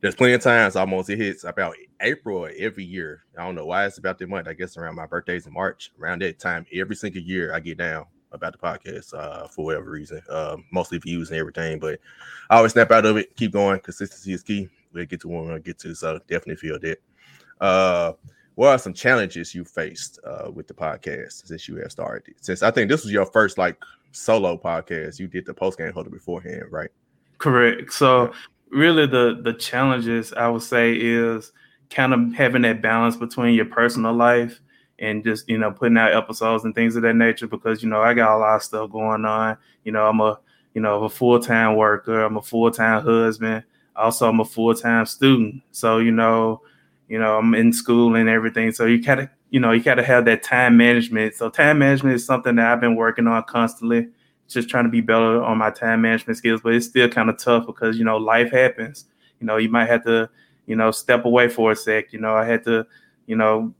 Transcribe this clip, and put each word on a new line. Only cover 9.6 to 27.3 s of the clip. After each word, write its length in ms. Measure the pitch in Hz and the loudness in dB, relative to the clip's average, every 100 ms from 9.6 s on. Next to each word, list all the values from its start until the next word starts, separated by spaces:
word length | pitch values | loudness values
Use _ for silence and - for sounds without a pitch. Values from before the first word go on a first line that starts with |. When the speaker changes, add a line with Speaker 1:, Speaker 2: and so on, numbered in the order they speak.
Speaker 1:
whatever 260 | 78 78 - | -8 -8 -8
reason. 300 | 78 76 78 - | -16 -16 -18 -12
Uh, 300 | 78 76 78 _ | -10 -10 -12 _
mostly 280 | 90 87 85 | -8 -6 -8
views 320 | 82 85 82 | -8 -10 -8
and 100 | 80 | -8
everything, 400 | 78 - 82 78 | -8 -8 -8 -8
but 180 | 78 73 _ _ - - - | -8 -10 _ _ -20 -20 2
I 80 | 113 | 4
always 140 | 113 | 4
snap 200 | 120 113 | 2 4
out 140 | 113 110 | 4 4
of 100 | 107 | 0
it. 180 | - - | -2 -6
Keep 160 | 110 | -4
going. 280 | 98 101 95 | 0 0 0
Consistency 540 | - 90 98 - 98 | -6 -12 -12 -14 -10
is 80 | 92 | -10
key. 260 | - 104 92 _ _ | -6 -8 -8 _ _
We'll 140 | 87 85 | -14 -12
get 140 | 85 | -12
to 60 | 85 | -12
what 140 | 85 | -10
we 60 | 80 | -10
wanna 120 | 80 | -12
get 180 | 78 85 | -14 -16
to, 140 | - | -16
so 260 | 82 82 78 _ | -10 -8 -10 _
definitely 280 | 85 - 82 | -8 -8 -14
feel 220 | 80 76 | -10 -10
that. 200 | 82 80 _ _ _ _ _ _ | -10 -10 _ _ _ _ _ _
Uh, 520 | 98 92 95 87 85 82 - _ _ - | 0 2 2 0 -2 -6 -18 _ _ 2
what 120 | 131 | 4
are 100 | 131 | 4
some 140 | - | -2
challenges 640 | 90 123 127 98 87 87 | -4 0 0 0 -8 -14
you 100 | 87 | -14
faced, 540 | 85 - 78 80 - _ - | -12 -10 -10 -10 -18 _ -16
uh, 240 | 67 76 | -14 -14
with 160 | 71 76 | -16 -20
the 80 | |
podcast 720 | - 80 73 - 71 - - - | -10 -10 -8 -12 -12 -14 -20 -18
since 220 | 82 - | -18 -16
you 80 | 82 | -14
have 140 | - | -14
started? 440 | - - - - _ | -12 -10 -10 -16 _
Since 220 | - 90 | -10 0
I 80 | 101 | 0
think 200 | 113 104 | 2 0
this 140 | 151 | 0
was 80 | 107 | 0
your 140 | 101 95 | -2 0
first, 300 | 110 104 - | 2 2 2
like, 220 | 90 87 - _ _ | -2 -4 -20 _ _
solo 460 | - - 113 95 85 | -14 0 0 0 -4
podcast, 600 | - 85 82 85 78 - | -6 -6 -6 -10 -10 -12
you 80 | 92 | -12
did 200 | 92 90 | -12 -12
the 80 | |
post 240 | - 95 92 | -6 -6 -6
game 140 | 82 | -10
huddle 200 | 87 82 | -10 -12
beforehand, 520 | - - 87 87 - - | -14 -12 -12 -10 -14 -12
right? 200 | 80 - _ _ _ _ | -12 -12 _ _ _ _